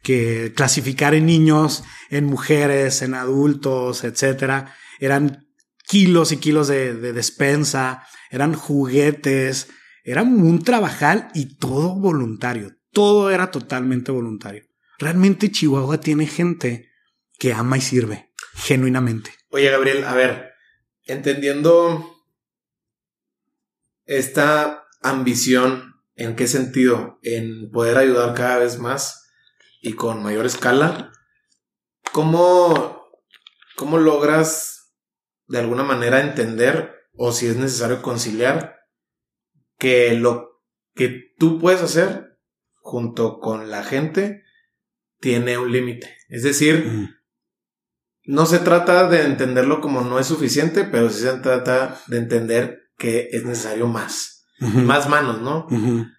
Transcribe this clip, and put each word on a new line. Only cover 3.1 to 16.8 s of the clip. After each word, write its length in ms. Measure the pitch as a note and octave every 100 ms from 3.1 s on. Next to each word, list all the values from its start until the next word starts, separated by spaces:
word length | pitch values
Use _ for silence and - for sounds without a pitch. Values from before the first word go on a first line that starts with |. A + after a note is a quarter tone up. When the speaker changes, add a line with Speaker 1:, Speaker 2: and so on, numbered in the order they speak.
Speaker 1:
adultos, 880 | C3 B2+ C#3 D3 C#3+ C#3 C3 B2 B2
etcétera. 720 | A#2+ A#2 C3+ C3+ C3+ C3+ C3+ - - -
Eran 480 | C3+ C#3 D3 C#3 _ _ _ _ -
kilos 460 | G3+ F#3 E3+ D#3+
y 60 | D3
kilos 300 | D#3 D3+ C#3+
de, 280 | C#3 C3 A#2
de 180 | A#2+
despensa, 960 | A#2+ A#2 - C#3 D3 C#3+ C#3 C3 B2+ - - -
eran 220 | B2+ D3 D3+
juguetes, 1120 | - C#3+ C3 C3 C#3+ D3 C#3+ C3+ C3 C3+ - - _ _
era 200 | - B2+
un 400 | A#3 A#3+ E3 E3+
trabajal 680 | E3+ A#3+ F3+ C3 D3 G3 - D#3+
y 220 | C3+ -
todo 360 | B2+ C3 E3 F#3+
voluntario. 760 | G3 D#3 A#2+ G#2 A#2+ A#2 G2+ _ _
Todo 380 | - G#3 G#3 G3
era 220 | F#3+ F#3
totalmente 600 | D3+ A#2 C3 B2+ B2+ B2+
voluntario. 520 | C3 A#2 G#2+ G#2+ G#2 _ _ _ _
Realmente 540 | D3 F3 F#3+ F#3+ G#3+
Chihuahua 480 | - D#3 C3+ C3 D3+
tiene 260 | D3+ D3 D3+
gente 640 | - F3 E3+ B2+ A#2